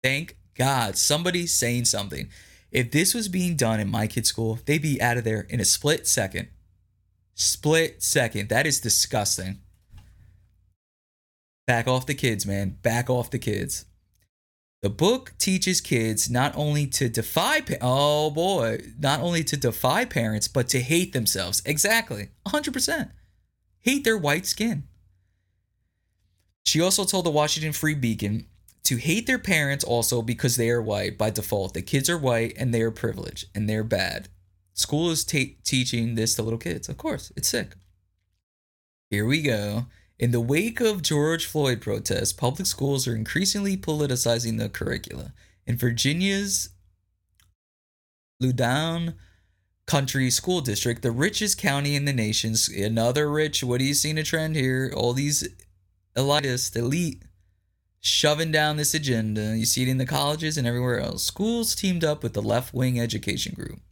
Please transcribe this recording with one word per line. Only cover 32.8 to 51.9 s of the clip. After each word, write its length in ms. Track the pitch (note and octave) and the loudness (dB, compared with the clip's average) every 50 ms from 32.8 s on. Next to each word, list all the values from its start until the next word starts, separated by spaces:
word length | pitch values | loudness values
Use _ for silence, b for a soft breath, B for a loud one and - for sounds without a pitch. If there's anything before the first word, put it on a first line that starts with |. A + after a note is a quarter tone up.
| A2+ | 2
are 100 | A#2 A2+ | 0 -2
privileged 560 | - - A2 A2 F#2+ - - - - - - - | -2 -4 -4 -4 -4 -8 -10 -10 -12 -14 -12 -6
and 160 | G2+ G#2+ G#2 | -4 -2 -2
they're 140 | G#2+ A2 G#2+ | 0 -2 0
bad. 460 | A2+ A#2 F#2 F#2+ F2+ - - - - - - _ _ _ _ _ _ _ | 0 0 0 0 -2 -4 -6 -10 -12 -20 -20 _ _ _ _ _ _ _
School 360 | - - - - D3 E3 F3 | -4 -2 0 2 2 2 2
is 140 | D#3+ D#3 - | 0 0 -2
ta-, 320 | - - D3 C3 C3+ - - - | 0 0 0 0 0 -4 -8 -4
teaching 500 | - - C3 B2+ B2+ - A#2 A#2 A#2 A#2 | 0 0 0 0 0 0 0 0 0 0
this 220 | A2+ A2 A2 - | 0 0 0 0
to 60 | - A2 | 0 -2
little 160 | A2+ A2+ A#2 | -2 -4 -4
kids. 300 | - E3+ F3 - - - | -4 -6 -6 -6 -8 -10
Of 80 | D3 | -12
course, 360 | - - D#4+ D4 - - - - | -6 -6 -6 -6 -6 -8 -12 -12
it's 140 | - - - | -4 -4 -2
sick. 260 | - A#3+ F#3 - - - _ _ _ _ _ _ _ _ _ _ _ _ _ _ _ _ _ _ _ _ _ _ _ _ _ _ | -2 -2 -4 -6 -10 -20 _ _ _ _ _ _ _ _ _ _ _ _ _ _ _ _ _ _ _ _ _ _ _ _ _ _
Here 160 | - G2+ G#2+ | -2 0 2
we 160 | A#2 C#3 E3 D3+ | 2 2 2 2
go. 440 | C#3+ A#2 G#2 G#2 G#2 G#2 A#2 B2 b b b b b b b | 2 0 0 0 -2 -2 -4 -4 b b b b b b b
In 120 | A#2 A#2+ | 0 2
the 100 | A#2+ A#2+ | 2 2
wake 400 | A#2 A#2+ C#3 D#3+ G3+ A#3 A3+ - | 2 2 2 2 2 0 -2 0
of 220 | B3 A3 G#3 F#3 D3 | 0 0 0 0 -2
George 440 | - D#3 D3 D3 D#3 E3 D#3+ E3 | 0 2 2 2 2 0 -2 -4
Floyd 340 | - - D#3 C#3+ C3+ B2 G#2+ | -4 -2 0 2 2 0 0
protests, 520 | - - G#2+ G#2+ - - G2 - - - - | -2 -4 -4 -2 -2 -2 -2 0 0 -2 -2
public 340 | - - A#2+ C3 - F#3 | 0 -2 -2 0 0 -4
schools 420 | - - - C#3 C#3 C#3 C3+ B2 B2+ | -4 -2 -2 0 0 0 0 0 -2
are 80 | A#2+ | -2
increasingly 600 | A2 A2 G#2+ - - F#3+ F#3+ - G#3 G3+ G3+ G3 | -2 -2 -2 0 0 0 2 0 0 0 0 -2
politicizing 840 | F#3+ F#3+ - D#3 D3+ D3 C#3 B2+ B2 - A#2+ A#2 A#2 A#2+ A#2 A2+ A2 | -2 -2 -2 0 0 0 0 0 0 2 2 2 2 0 -2 -2 -2
the 100 | A2 G#2 | -2 -4
curricula. 640 | - - - - - B2+ - - - - - - - b b b b b b | -4 -4 -4 -2 -4 -4 -6 -10 -10 -10 -10 -12 -14 b b b b b b
In 100 | - A#2+ | -4 -2
Virginia's 920 | A#2+ - B2 A#2 A#2 - C3+ D3 E3+ F#3+ G3 G3 G3 G3+ G3 F#3+ - - - - _ _ _ _ _ _ _ _ _ _ _ _ _ - _ _ _ _ _ _ _ _ _ _ _ _ _ _ _ _ _ _ _ | 0 2 0 0 2 0 0 2 2 0 0 0 0 -2 -2 -2 -2 -4 -4 -12 _ _ _ _ _ _ _ _ _ _ _ _ _ -20 _ _ _ _ _ _ _ _ _ _ _ _ _ _ _ _ _ _ _
Loudoun 760 | B2 C3 B2+ B2 B2+ A#2 B2+ C#3+ D#3+ E3 E3 E3+ E3+ E3 D#3+ b b b b b b b b b b b _ _ _ | 0 0 2 2 2 2 2 0 0 -2 -2 -2 -4 -4 -6 b b b b b b b b b b b _ _ _
Country 440 | - - C#3+ C#3 C3 - C#3 B2+ B2+ | 0 2 2 2 0 0 0 0 2
School 300 | A#2+ - - - F3+ F3+ | 0 0 0 0 -2 0
District, 420 | D3 B2+ G#2 - - B2 A#2 - - | 0 -2 -2 0 0 -2 -2 0 -2
the 80 | B2+ | -2
richest 480 | A#2 A#2+ D3 G3+ G#3 - G#3+ G#3 - - | 0 2 0 0 0 -2 0 0 -2 0
county 380 | - D3+ C#3 C#3+ C#3+ C#3+ | 0 0 0 0 0 0